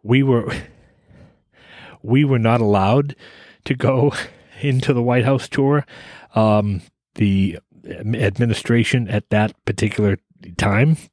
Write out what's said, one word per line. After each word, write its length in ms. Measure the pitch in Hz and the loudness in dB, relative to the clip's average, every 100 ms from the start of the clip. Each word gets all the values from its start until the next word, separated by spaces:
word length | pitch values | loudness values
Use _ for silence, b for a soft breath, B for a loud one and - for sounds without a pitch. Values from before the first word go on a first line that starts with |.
we 220 | 107 127 | 2 2
were, 300 | 135 120 - B B B B B B B B B _ B B B B B | 2 0 -2 B B B B B B B B B _ B B B B B
we 240 | 101 131 | 0 2
were 140 | 143 127 | 2 2
not 200 | 113 120 | 2 2
allowed 560 | 107 101 95 131 143 - B B B B | 2 2 2 2 0 -10 B B B B
to 120 | - | -8
go 360 | 127 127 131 143 - B B | -2 0 2 0 -2 B B
<laughs> 240 | _ - | _ -8
into 320 | 143 131 127 | -2 -2 0
the 100 | 123 | 0
White 200 | 120 123 | 2 0
House 240 | 123 135 - | 2 -2 -2
tour. 380 | - 135 147 - B B B B | -2 0 0 -4 B B B B
Um, 460 | 113 110 107 104 95 - _ _ | 0 2 2 0 -6 -10 _ _
the 440 | - 104 98 95 82 _ _ - | -2 0 2 0 -4 _ _ -18
administration 1200 | - 107 117 101 98 120 110 - 120 113 127 104 | -10 -6 -2 -2 0 -2 -2 0 0 2 -2 -2
at 220 | 104 - | -6 -2
that 240 | 107 107 - | 0 0 -4
particular 540 | - 98 104 101 104 95 _ _ - 87 | -8 -4 -4 0 -2 -2 _ _ -14 -4
time 400 | 101 101 147 160 - | -2 2 2 0 -6